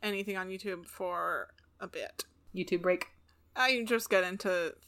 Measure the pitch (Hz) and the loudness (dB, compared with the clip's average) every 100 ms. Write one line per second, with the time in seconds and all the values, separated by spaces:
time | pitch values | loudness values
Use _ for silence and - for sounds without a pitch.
0 | 214 196 202 190 185 190 208 180 180 - | -4 -2 -2 -4 -6 -6 -6 -6 -8 -6
1 | 185 175 170 156 - _ _ - 185 160 | -2 0 0 -2 -4 _ _ -14 -10 -8
2 | 104 - - _ - 185 180 180 180 180 | -8 -8 -12 _ -10 -6 0 2 4 2
3 | - - _ _ _ - 254 254 226 233 | 0 -12 _ _ _ 2 4 4 2 0
4 | - 196 180 190 202 180 165 - | 4 4 4 0 0 0 0 -4